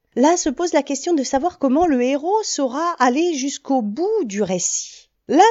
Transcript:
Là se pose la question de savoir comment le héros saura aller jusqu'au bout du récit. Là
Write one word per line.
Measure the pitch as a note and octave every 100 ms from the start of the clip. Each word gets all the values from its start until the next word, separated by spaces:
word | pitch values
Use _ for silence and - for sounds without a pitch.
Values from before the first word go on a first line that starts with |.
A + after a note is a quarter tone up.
| _ A#3
Là | C#4+ F4
se | D#4
pose | B3+ F4
la | D#4
question | C#4 C#4 F4
de | D#4+
savoir | A#3+ C4+ E4+ -
comment | C4+ C#4 F4
le | B3+
héros | B3 C#4 D#4+ A4
saura | G#4 - C4+ C4 E4+ E4
aller | B3+ C4 F4
jusqu'au | C#4+ C#4 - - C4
bout | G#3 A#3 G4 A4
du | A#3+ G3
récit. | F#3 F#3 - - - - _ _ -
Là | C#4 A4